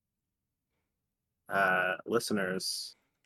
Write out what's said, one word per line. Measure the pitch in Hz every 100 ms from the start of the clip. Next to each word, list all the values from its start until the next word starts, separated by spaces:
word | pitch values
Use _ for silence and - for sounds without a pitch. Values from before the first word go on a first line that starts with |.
| _ _ _ _ _ _ _ _ _ _ _ _ _ _ -
Uh, | 98 95 92 92 92 -
listeners, | 113 - 107 92 92 - - - - _ _